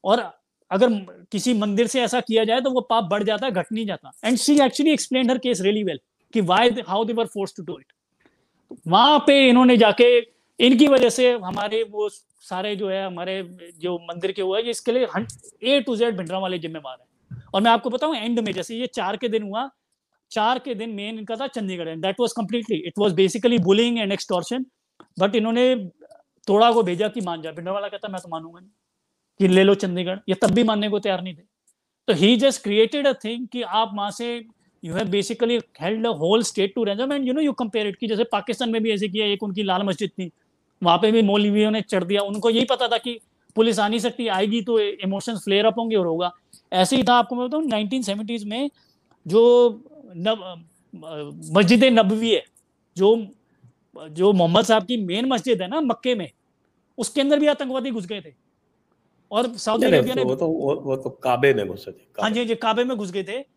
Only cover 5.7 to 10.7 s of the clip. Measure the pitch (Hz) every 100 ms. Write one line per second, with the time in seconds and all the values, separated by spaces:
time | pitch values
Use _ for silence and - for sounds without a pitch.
5.7 | 214 202 143 _ _ _ 226 180 185 247
6.7 | 233 214 196 226 226 226 208 196 - 165
7.7 | 143 _ _ _ _ _ _ _ _ _
8.7 | - 165 185 262 302 294 277 262 247 254
9.7 | 247 220 208 240 240 226 _ _ _ 240